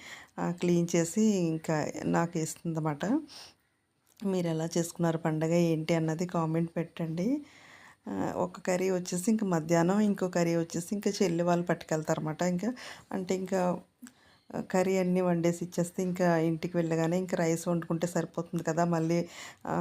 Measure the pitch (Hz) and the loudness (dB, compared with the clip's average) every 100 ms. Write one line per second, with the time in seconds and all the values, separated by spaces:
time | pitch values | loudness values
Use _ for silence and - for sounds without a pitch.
0 | - - - - 175 175 175 175 170 175 | -8 -18 -16 -6 -4 -2 2 2 2 2
1 | 165 214 220 196 170 160 - 156 - - | 0 2 2 2 0 -2 -2 -2 -2 -4
2 | - 170 170 175 160 - 170 160 156 147 | -2 0 0 -2 -4 -6 -6 -4 -2 -2
3 | 180 285 294 - - _ _ _ _ _ | 0 -2 -2 -16 -20 _ _ _ _ _
4 | _ - 202 185 170 160 165 170 165 - | _ -6 -2 0 0 -2 -2 0 -2 0
5 | 170 160 165 156 160 170 170 156 156 165 | 0 2 0 0 2 4 4 2 2 0
6 | 160 160 180 175 160 160 165 - 165 - | 2 -2 -2 -2 0 0 -2 -4 -6 -6
7 | 165 165 196 285 285 - - - - - | -6 -2 -2 -2 -4 -20 -20 -20 -20 -18
8 | - 196 190 - 180 180 - 180 190 180 | -10 -6 -4 -2 -4 -4 -2 0 2 0
9 | 180 180 180 220 202 170 160 170 170 202 | -2 -4 0 0 2 0 4 4 4 4
10 | 214 190 180 180 170 170 165 165 175 202 | 2 2 0 2 2 2 0 -4 -4 -2
11 | 208 202 190 170 175 175 175 165 - 156 | -2 2 2 2 2 2 2 -2 0 -2
12 | 156 160 156 151 180 180 208 247 - - | 0 -2 -2 -2 0 0 -2 -6 -10 -16
13 | - 190 180 185 190 190 180 175 - _ | -10 -6 -2 -2 0 0 0 0 -6 _
14 | - _ _ _ - - - 185 185 190 | -20 _ _ _ -12 -8 -2 0 2 2
15 | 180 180 180 170 170 170 175 - 175 - | 2 2 4 4 2 0 -4 -2 -2 -2
16 | 185 180 180 165 165 160 165 175 165 165 | -2 2 4 4 2 0 -2 0 0 2
17 | 165 180 185 180 165 165 180 170 170 165 | 2 0 0 0 0 0 0 -2 0 -2
18 | 175 175 165 - 170 170 165 160 170 170 | 0 -2 -4 -4 -4 -4 -2 2 2 2
19 | 165 170 170 - - - - 165 | 2 0 -2 -8 -18 -12 -4 -2